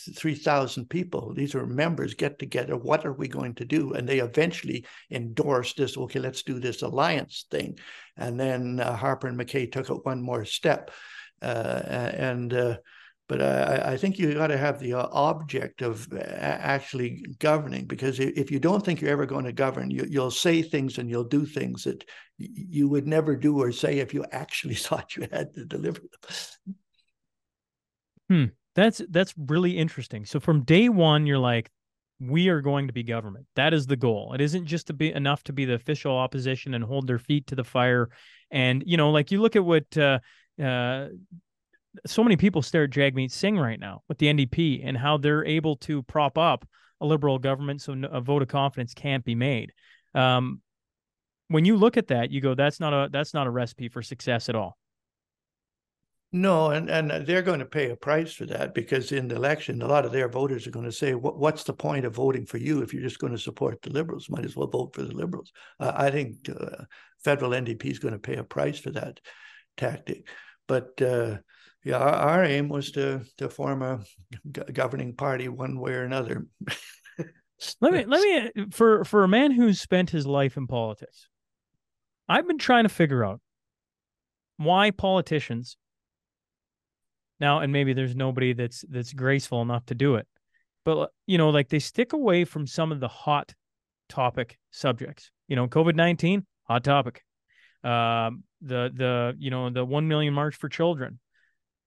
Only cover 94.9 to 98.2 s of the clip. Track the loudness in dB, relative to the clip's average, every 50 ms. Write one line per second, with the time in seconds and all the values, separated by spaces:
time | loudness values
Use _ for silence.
94.9 | 0 -2 -4 -12 -14 -16 -20 -20 _ _ _ -2 0 0 0 2 2 4 4 4
95.9 | 4 4 4 4 4 2 2 2 2 0 -2 _ _ _ _ -2 -2 0 2 4
96.9 | 4 4 2 0 -4 -12 _ _ _ _ _ _ _ _ _ _ _ _ -4 0
97.9 | 0 2 2 2 2 0